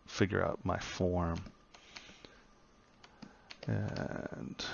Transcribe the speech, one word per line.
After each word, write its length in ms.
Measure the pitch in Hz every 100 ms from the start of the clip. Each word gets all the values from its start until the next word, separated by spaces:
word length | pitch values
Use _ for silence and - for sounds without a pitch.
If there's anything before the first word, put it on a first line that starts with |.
| -
figure 360 | - 98 98
out 160 | 90 -
my 160 | 92 87
form. 600 | - - 92 90 85 85 82 - - - - - - - - - - - - - - - - - - - - - -
And 1000 | 104 104 - - - - - - - -